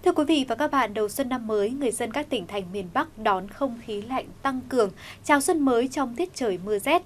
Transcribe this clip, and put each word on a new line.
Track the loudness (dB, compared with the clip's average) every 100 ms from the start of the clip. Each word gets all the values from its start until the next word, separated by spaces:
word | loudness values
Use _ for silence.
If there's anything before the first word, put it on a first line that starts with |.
| 4
Thưa |
quý | 2
vị | 4 2 2
và | 0
các | 2
bạn, | 2 2
đầu | 0 -2
xuân | 0 -2
năm | -2 0
mới, | 0 0
người | 0 -2
dân | -2 -2
các | -4 -2
tỉnh | -4 -4
thành | -6 -6
miền | -8 -2
Bắc | -2 -2 -2
đón | 2 2 -2
không | -4 -4 -4 -8
khí | -8
lạnh | -4 -6 -6 -4
tăng | -4 -4 -2
cường, | 2 2 0 -18 -12
chào | 2 4
xuân | 4 4
mới | 4 4 2
trong | 0 -2 -2
tiết | -6 -2
trời | -2 -2 -2
mưa | -2
rét. | 2 0